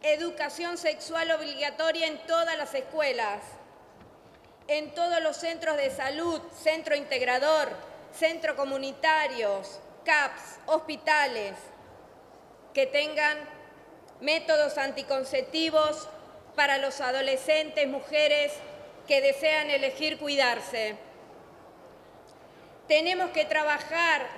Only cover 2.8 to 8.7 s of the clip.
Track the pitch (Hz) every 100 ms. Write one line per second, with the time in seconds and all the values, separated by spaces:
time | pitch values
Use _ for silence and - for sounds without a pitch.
2.8 | 262 311 285 240 214 208 - - - -
3.8 | - - - - - - - - - 302
4.8 | 302 339 349 339 311 - 330 330 320 294
5.8 | 269 294 269 302 339 - - - 311 320
6.8 | 311 294 269 262 247 254 294 311 277 -
7.8 | - - - - 320 330 311 269 277